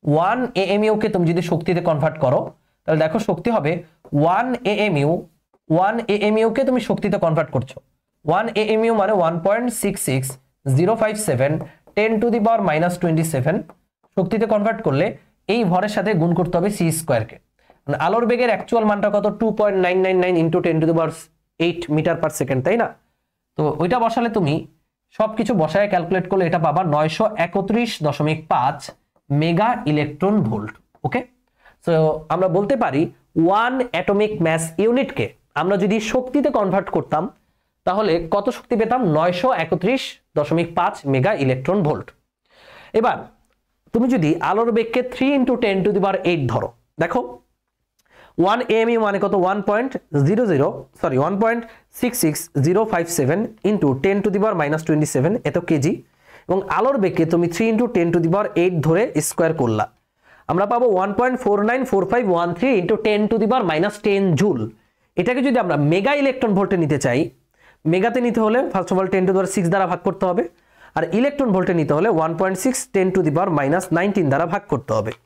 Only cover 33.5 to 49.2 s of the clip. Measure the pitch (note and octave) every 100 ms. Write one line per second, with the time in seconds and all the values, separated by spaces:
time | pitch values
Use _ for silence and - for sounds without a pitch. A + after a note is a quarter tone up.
33.5 | G3+ A#3+ C4 B3+ E3 F#3 G3+ G#3 G#3+ E3
34.5 | D#3+ D#3+ - G#3+ B3 B3 - A2 - _
35.5 | - E3+ G3+ G3 A3 G#3+ B3+ B3+ C#4+ C#4+
36.5 | B3+ G3 F#3+ - E3+ C3+ - G#3+ _ _
37.5 | _ _ _ - F#3+ G#3+ E3+ E3 G3+ G3+
38.5 | - - A3+ A3 B3+ G#3 D3+ F3 F3+ G#3+
39.5 | G#3+ E3 E3+ F#3+ C4 - - _ D3+ D3
40.5 | E3 E3+ F3+ F3+ - C#3 C3+ D#3+ G#3+ C3+
41.5 | C3 C3+ G3+ D3+ A2+ - _ _ _ _
42.5 | _ - - - A3 A#3 - - _ _
43.5 | _ _ _ _ A#3 B3 B3 D3+ E3 D3
44.5 | G3 A#3 A3+ A3+ B3+ B3 - C4+ C#4+ B3+
45.5 | A#3+ A3+ F#3+ F#3 G3 G3 F#3+ E3 E3+ B2+
46.5 | A2+ G2+ _ _ - E3+ B3 B3 - _
47.5 | _ _ _ _ _ _ - - - F3+
48.5 | A3+ B3 A3+ A3+ A#3 G#3+ G3